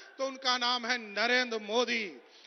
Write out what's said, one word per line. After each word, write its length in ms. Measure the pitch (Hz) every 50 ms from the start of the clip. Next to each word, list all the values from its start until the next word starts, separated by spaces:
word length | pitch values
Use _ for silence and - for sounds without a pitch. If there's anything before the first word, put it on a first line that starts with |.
| - - - -
तो 80 | 262
उनका 320 | 269 262 254 - 254 247 254
नाम 280 | 240 240 247 247 233
है 120 | 226 254 240
नरेंद्र 600 | 220 208 202 208 220 240 247 254 254 240 226 220
मोदी। 640 | 214 202 220 247 247 220 240 226 214 180 139 120 - - - - -